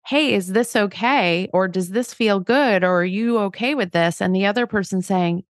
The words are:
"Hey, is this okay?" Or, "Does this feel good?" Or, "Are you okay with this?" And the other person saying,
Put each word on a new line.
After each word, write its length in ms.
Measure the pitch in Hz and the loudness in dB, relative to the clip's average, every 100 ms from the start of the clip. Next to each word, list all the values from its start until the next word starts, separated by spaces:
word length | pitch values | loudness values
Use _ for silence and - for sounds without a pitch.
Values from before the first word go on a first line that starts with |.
| - | -4
"Hey, 260 | 277 294 | 0 2
is 200 | 214 185 | 0 0
this 220 | 190 240 233 | -2 0 0
okay?" 760 | 202 175 226 277 185 170 185 | -2 0 0 2 2 0 0
Or, 140 | 180 185 | 0 0
"Does 240 | 185 175 | -2 -4
this 240 | 196 247 - | -4 -6 -2
feel 240 | 220 196 | 2 2
good?" 440 | 180 254 277 196 | 2 2 4 2
Or, 180 | 180 180 | 2 2
"Are 40 | 180 | 0
you 320 | 185 233 233 | -2 0 0
okay 380 | 202 185 240 294 | -2 -4 -4 -2
with 160 | 185 | -2
this?" 300 | 170 170 175 | 0 0 0
And 140 | 190 185 | 0 0
the 120 | 196 | 0
other 180 | 208 240 | 0 -2
person 380 | 214 185 190 | -2 -2 -4
saying, 400 | 180 190 175 170 - | -2 0 0 -2 -6